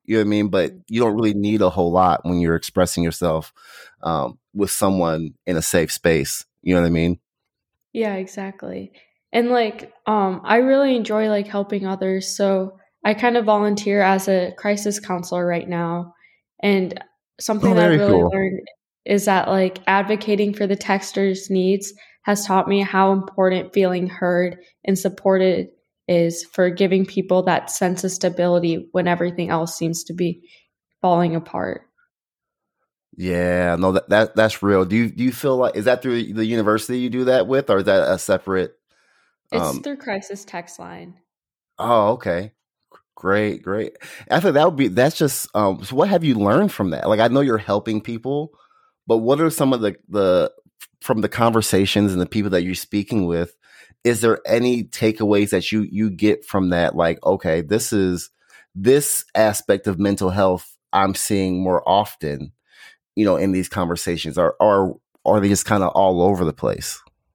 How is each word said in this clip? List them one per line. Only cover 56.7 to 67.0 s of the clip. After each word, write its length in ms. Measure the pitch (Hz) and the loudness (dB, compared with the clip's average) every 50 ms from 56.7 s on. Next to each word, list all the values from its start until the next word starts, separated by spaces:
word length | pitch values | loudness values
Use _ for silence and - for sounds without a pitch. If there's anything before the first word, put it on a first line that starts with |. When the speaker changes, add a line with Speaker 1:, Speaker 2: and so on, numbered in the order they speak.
Speaker 1:
that? 260 | 90 85 85 - - | 2 2 0 0 0
Like, 220 | 87 85 82 85 - - | 0 0 0 0 0 0
"Okay, 360 | - 95 92 - 85 80 87 | 0 0 0 0 -2 -2 -2
this 300 | 80 73 104 117 - - | -2 -2 -2 -2 -2 0
is, 380 | 113 101 95 92 90 82 - - _ _ _ _ - - _ _ - | 0 0 2 0 0 -4 -6 -10 _ _ _ _ -20 -20 _ _ -8
this 500 | 95 98 123 139 147 143 - - - - _ - | 0 2 4 4 4 2 0 -4 -6 -6 _ 0
aspect 520 | 107 110 107 104 - - - 98 98 - | 2 2 2 0 -2 0 0 0 0 0
of 120 | 107 92 82 | -2 -2 0
mental 320 | 101 101 98 - 98 90 | 0 0 0 0 0 -2
health 460 | 92 101 95 95 92 90 - - - _ _ - | 0 2 2 2 2 0 -4 -12 -20 _ _ -2
I'm 220 | - 98 98 98 95 | 0 2 2 0 0
seeing 480 | - - - 107 98 92 92 92 92 | -2 -4 -2 0 0 0 0 -2 -2
more 240 | 95 90 90 78 - - | 0 0 0 0 2 2
often, 640 | 92 101 107 - - - 80 73 73 69 73 - - _ _ _ _ - - - - _ _ _ - | 2 2 0 -2 -6 -10 -8 -8 -8 -8 -10 -14 -18 _ _ _ _ -20 -20 -20 -20 _ _ _ -2
you 80 | - 107 | 0 2
know, 120 | 98 87 | 2 2
in 160 | 71 92 98 | 2 0 0
these 160 | 92 92 87 - | 0 0 -2 -4
conversations," 680 | - 104 87 85 87 - - 92 87 80 - 80 69 | -4 -4 -2 -2 -4 -4 -4 -6 -6 -6 -6 -6 -2
or, 200 | 90 82 80 - - | 0 0 0 2 2
or 380 | 95 107 101 98 95 92 - - _ _ _ _ - | 2 4 4 2 2 0 -4 -10 _ _ _ _ 0
are 160 | - 104 104 | 2 2 4
they 80 | 98 101 | 4 2
just 180 | 101 - - | 2 0 0
kinda 220 | - 110 101 92 85 | 0 0 0 0 0
all 320 | - 95 98 95 92 87 | 2 2 2 2 4 4
over 220 | 90 101 98 90 87 | 2 2 2 2 -2
the 80 | 78 | -4
place? 480 | 71 - - 55 50 - - - - - | -4 -4 -4 -4 -4 -4 -8 -12 -12 -14